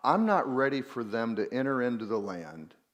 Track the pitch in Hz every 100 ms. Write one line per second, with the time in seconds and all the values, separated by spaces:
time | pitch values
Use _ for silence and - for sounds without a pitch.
0 | 123 180 220 190 135 127 135 139 123 123
1 | 110 113 117 110 104 123 135 131 123 117
2 | 107 110 101 87 78 80 78 _ _